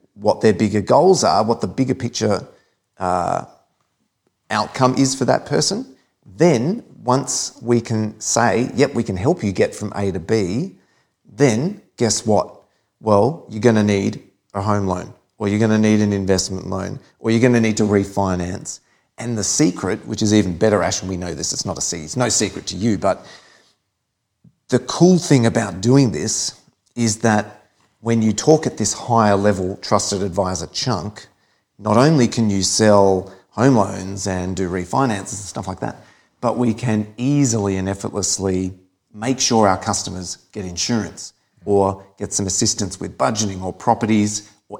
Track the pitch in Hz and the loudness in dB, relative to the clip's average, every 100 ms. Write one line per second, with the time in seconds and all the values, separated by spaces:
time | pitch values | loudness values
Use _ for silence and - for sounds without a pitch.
0 | _ 101 104 104 110 107 110 104 95 127 | _ -4 -2 2 2 4 2 0 2 4
1 | 180 180 98 95 110 113 95 90 131 127 | 6 4 2 2 0 -2 -4 -2 -2 -2
2 | 120 - 107 98 - _ _ _ _ - | -4 -2 -2 -2 -6 _ _ _ _ -6
3 | 92 90 87 87 82 _ _ _ _ _ | -2 -2 -2 -4 -6 _ _ _ _ _
4 | _ _ _ _ - 107 104 - 127 131 | _ _ _ _ -6 -4 -4 2 2 4
5 | 131 - 123 127 - 147 - 202 269 - | 0 0 0 0 0 -2 -2 -4 -8 -18
6 | _ _ - 95 170 123 160 233 - - | _ _ -10 2 4 4 0 -4 -8 -8
7 | 120 131 127 - - - 113 120 117 110 | 0 0 0 -6 -8 -6 0 0 0 -2
8 | 107 - - 117 117 107 131 - 135 117 | -4 -6 -2 0 2 2 0 0 0 0
9 | 110 90 120 180 104 95 - - 107 - | -4 -2 0 0 -2 0 -2 -2 -10 -4
10 | 98 90 87 113 90 110 190 - _ _ | -4 -4 -2 -2 -2 -4 -6 -12 _ _
11 | _ _ _ 101 139 110 170 208 _ - | _ _ _ 2 2 2 -2 -6 _ -2
12 | 117 - 110 104 - - _ _ _ _ | -2 0 0 0 0 -8 _ _ _ _
13 | 107 101 117 165 - 107 117 110 104 101 | 0 2 2 -2 -10 0 2 4 2 2
14 | 104 - _ _ _ 101 104 104 98 90 | -2 -6 _ _ _ -6 -2 -2 -2 -4
15 | 87 - _ - 104 104 113 110 107 107 | -8 -18 _ -6 -2 2 2 4 4 4
16 | 104 101 95 92 - 95 90 95 92 98 | 2 0 0 0 -2 -8 -8 -8 -8 -10
17 | _ _ 113 113 123 120 113 107 104 101 | _ _ 0 4 4 4 2 2 2 2
18 | 95 - 98 90 90 95 - - _ _ | 0 -2 -2 -2 -4 -8 -12 -16 _ _
19 | _ - 120 113 95 - 165 180 92 107 | _ -12 -8 -4 -2 0 0 0 -4 -4
20 | - 117 107 107 92 82 110 101 87 - | -6 -2 2 4 2 2 2 2 0 -2
21 | 95 92 90 73 - - 104 80 - 85 | -6 -6 -8 -8 -6 -6 -6 -6 -6 -8
22 | 78 123 120 - 101 - - 92 113 98 | -6 -2 0 0 -2 -4 -10 -4 -2 0
23 | 98 90 - - _ _ _ _ _ _ | -2 -2 -8 -20 _ _ _ _ _ _
24 | _ _ _ _ _ _ - 123 - - | _ _ _ _ _ _ -2 -2 0 4
25 | 175 175 - 139 113 117 107 90 113 139 | 6 6 4 4 4 0 -2 -2 4 4
26 | 123 76 107 - - - _ _ _ 120 | 4 0 -4 -4 -6 -10 _ _ _ -4
27 | 117 104 113 107 104 - _ _ _ _ | -2 0 0 0 -2 -10 _ _ _ _
28 | 113 113 110 104 - 156 123 - 107 - | -2 0 0 2 4 4 2 -4 -6 -6
29 | - 117 107 101 104 98 92 98 - 104 | 0 2 4 4 2 0 -4 -6 -2 -2
30 | - 98 98 87 92 87 82 - 135 98 | 0 -4 -4 -2 -2 -4 -8 -6 -4 -4
31 | 101 - - _ _ _ _ - 104 110 | -6 -12 -20 _ _ _ _ -6 2 4
32 | 147 156 117 - 110 98 92 - 107 104 | 6 6 2 2 0 0 0 2 6 6
33 | 98 95 - - _ - 131 120 98 95 | 6 2 -4 -16 _ 2 4 4 0 -4
34 | 95 95 98 92 90 95 90 92 87 131 | -10 -6 -4 -4 -4 -4 -4 -4 -4 -2
35 | 135 101 98 98 101 - 95 92 110 - | 0 -2 -8 -12 -12 -10 -10 -8 -8 -10
36 | - _ _ _ 120 113 123 107 117 107 | -18 _ _ _ -4 0 0 0 -2 -2
37 | 107 - 127 143 135 113 101 95 95 98 | -4 -4 -2 0 2 0 0 -2 -4 -6
38 | - 101 95 - 95 92 95 98 _ _ | -6 -6 -4 -2 -2 -2 -4 -8 _ _
39 | _ 104 117 135 - 117 101 92 - 95 | _ -8 -4 -2 2 4 4 2 -2 -4
40 | - 90 87 - _ 107 92 87 - 117 | -6 -10 -10 -14 _ -12 -8 -6 -2 -2
41 | 87 - - _ _ _ 104 101 98 95 | -4 -10 -18 _ _ _ 0 2 2 -2
42 | - - 101 - 98 - 113 - 98 - | -10 -12 -6 -4 -2 0 -2 -2 -6 -8
43 | 92 - 127 107 107 95 92 - - 113 | -10 -2 0 0 -4 -4 -8 -4 -2 0
44 | 110 110 104 - - _ - | 2 2 2 -4 -12 _ -20